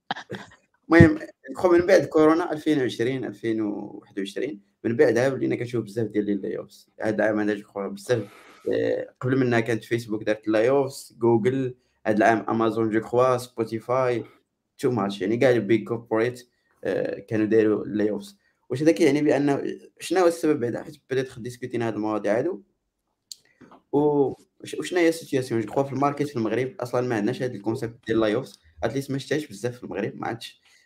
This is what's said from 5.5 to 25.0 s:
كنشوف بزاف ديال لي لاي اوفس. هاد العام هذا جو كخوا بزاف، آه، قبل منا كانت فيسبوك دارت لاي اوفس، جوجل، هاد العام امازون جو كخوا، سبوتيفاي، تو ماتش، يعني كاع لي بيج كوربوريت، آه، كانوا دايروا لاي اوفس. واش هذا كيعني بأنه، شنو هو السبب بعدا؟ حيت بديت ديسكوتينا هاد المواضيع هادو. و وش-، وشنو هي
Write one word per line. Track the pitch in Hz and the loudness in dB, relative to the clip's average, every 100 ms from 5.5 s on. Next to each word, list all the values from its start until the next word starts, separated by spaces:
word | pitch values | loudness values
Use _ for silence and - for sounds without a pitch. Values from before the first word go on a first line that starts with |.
| 127 | -4
كنشوف | 120 117 | -4 -6
بزاف | 101 107 107 | -6 -4 -4
ديال | 104 101 | -2 -2
لي | |
لاي | 98 98 90 | -4 -6 -8
اوفس. | - - _ - | -12 -20 _ -8
هاد | 110 104 | -4 0
العام | 107 107 | 0 0
هذا | 104 | -2
جو | 104 | -4
كخوا | - 101 98 | -6 -8 -8
بزاف، | 98 - 120 98 - - - - | -8 -4 -2 -4 -14 -20 -10 -4
آه، | 110 113 107 - - | -2 -2 -2 -6 -8
قبل | 127 139 | -2 0
منا | 127 117 | 2 2
كانت | 113 120 | 0 -4
فيسبوك | - 120 117 107 | -4 -6 -4 -6
دارت | 107 107 107 | -4 -4 0
لاي | 110 120 | 2 2
اوفس، | 139 131 - - - | 2 0 -6 -18 -2
جوجل، | 117 117 113 135 131 123 _ _ 104 | 2 4 2 -2 -4 -10 _ _ -2
هاد | 104 | 2
العام | 104 113 - | 4 2 0
امازون | 113 113 107 110 | 0 0 0 0
جو | 107 | -2
كخوا، | 113 120 127 123 | 0 2 4 2
سبوتيفاي، | 120 - 110 113 117 127 127 117 - _ _ _ _ - | -4 -6 -6 -6 -4 -2 0 -2 -6 _ _ _ _ -6
تو | 131 | -2
ماتش، | 120 98 101 | 0 -2 -2
يعني | 95 117 | -2 2
كاع | 135 | 4
لي | 120 | 4
بيج | 101 110 | 2 0
كوربوريت، | 101 117 - 110 123 123 - _ _ _ | 0 -8 -2 0 0 -4 -14 _ _ _
آه، | - 95 - - | -4 -2 -4 -6
كانوا | - 110 107 | -4 -2 4
دايروا | 110 107 104 - | 4 4 2 -2
لاي | 104 107 | -2 -2
اوفس. | 101 101 - _ _ - | -2 -10 -20 _ _ -8
واش | 127 | 0
هذا | 156 | 2
كيعني | 160 156 143 | 4 4 4
بأنه، | 151 135 143 139 - - - - | 2 2 2 0 -4 -8 -14 -16
شنو | - 175 | -2 2
هو | 175 | 2
السبب | 165 156 147 | 2 0 0
بعدا؟ | 120 127 | -2 -4
حيت | - 143 - | -10 -16 -6
بديت | 131 131 120 | -4 -4 -8
ديسكوتينا | 117 120 127 120 117 | -14 -12 -8 -4 -2
هاد | |
المواضيع | 104 107 107 101 110 | -2 -2 -2 0 0
هادو. | 160 202 - _ _ _ _ _ - - _ _ - - _ | -2 -6 -12 _ _ _ _ _ -20 -20 _ _ -20 -20 _
و | 139 151 143 131 123 _ _ | 0 2 4 2 -2 _ _
وش-، | - - | -12 -10
وشنو | 151 | -4
هي | 185 | 2